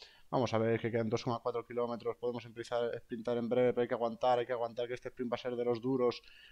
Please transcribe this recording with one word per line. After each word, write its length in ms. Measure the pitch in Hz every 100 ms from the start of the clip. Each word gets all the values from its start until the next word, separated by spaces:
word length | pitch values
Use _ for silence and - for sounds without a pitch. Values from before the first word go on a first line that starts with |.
| - - -
Vamos 200 | 139 113 113
a 20 |
ver 220 | 113 113
que 100 | 117
quedan 200 | 117 110
dos 140 | 117
coma 160 | 127 117
cuatro 200 | 123 117 -
kilómetros. 480 | 120 120 117 117 110
Podemos 280 | 123 120 117
empezar 400 | 110 113 120 120
a 140 | 117
sprintar 380 | - 117 113 120
en 100 | 117
breve, 260 | 123 123
pero 100 | 120
hay 40 | 120
que 60 |
aguantar, 460 | 120 117 113 127 123
hay 80 | 117
que 60 |
aguantar, 340 | 120 117 113 120
que 80 | 123
este 140 | 127
sprint 220 | - 120
va 40 | 117
a 20 |
ser 180 | 123 120
de 80 |
los 160 | 120 117
duros. 440 | 127 131 123 - - - -